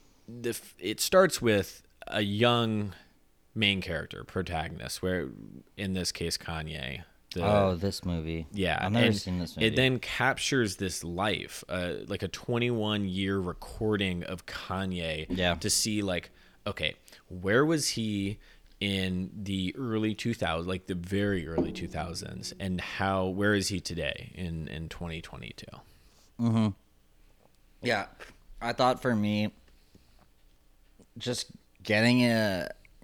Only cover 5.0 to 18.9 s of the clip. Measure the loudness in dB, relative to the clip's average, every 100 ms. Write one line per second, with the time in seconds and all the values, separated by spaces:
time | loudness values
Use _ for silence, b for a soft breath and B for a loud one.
5 | -2 0 -2 -8 -16 -18 -16 -6 -4 -2
6 | -2 -2 -4 -4 -4 -6 -6 -6 -6 -8
7 | -12 _ -10 -2 4 4 4 2 -2 -2
8 | -2 -2 -2 -4 -4 -2 0 0 2 4
9 | 4 2 0 -2 -4 2 2 4 4 2
10 | -2 0 0 0 0 2 2 0 -4 -4
11 | -6 -2 0 0 -4 -12 -6 -4 -4 -4
12 | -6 -6 -6 -6 -2 0 0 0 0 0
13 | 0 0 0 0 -2 -4 -8 -4 0 2
14 | 0 -2 -6 -8 -10 -10 -6 -4 -2 -2
15 | -4 -4 -2 2 2 2 2 2 2 0
16 | 0 -2 -4 b b b -8 -2 -2 -2
17 | -16 B -14 -4 4 6 6 4 0 0
18 | 0 0 -2 -4 b b b -4 0